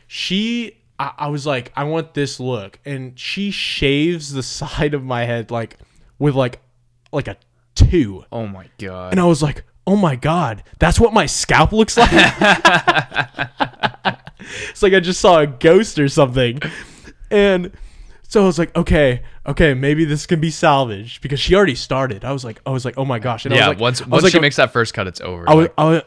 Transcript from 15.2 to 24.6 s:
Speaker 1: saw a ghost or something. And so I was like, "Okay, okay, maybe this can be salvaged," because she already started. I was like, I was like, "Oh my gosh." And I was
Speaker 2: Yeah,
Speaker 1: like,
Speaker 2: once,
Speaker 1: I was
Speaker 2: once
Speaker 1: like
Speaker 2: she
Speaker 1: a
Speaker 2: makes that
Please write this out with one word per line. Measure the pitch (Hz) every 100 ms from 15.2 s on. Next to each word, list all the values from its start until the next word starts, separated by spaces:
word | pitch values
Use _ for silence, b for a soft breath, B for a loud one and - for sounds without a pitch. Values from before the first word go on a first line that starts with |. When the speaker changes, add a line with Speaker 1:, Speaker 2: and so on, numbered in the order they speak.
Speaker 1:
saw | 208 165
a | 147
ghost | 123 160 185 220 156
or | 139
something. | 151 131 127 120 135 160 B B B B - -
And | 208 202 185 180 - b b b b -
so | -
I |
was | 185 160
like, | 165
"Okay, | 170 170 156 139 123 b b
okay, | - 139 156
maybe | 127 139 151
this | 156 151
can | - 165
be | 160
salvaged," | - 160 139 123 98 120 -
because | 131 143
she | -
already | 190 190
started. | 117 - 131 131 127
I | 123
was | 139
like, | 120 -
I | 135
was | 131
like, | 123 135
"Oh |
my | 135 120
gosh." | 123 110
And | 135
I | 120
was |
Speaker 2:
Yeah, | 101
Speaker 1:
like, | 95
Speaker 2:
once, | 120 123
Speaker 1:
I |
was | 127
Speaker 2:
once | 135
Speaker 1:
like | 185
Speaker 2:
she | 170
Speaker 1:
a |
Speaker 2:
makes | 143
that | -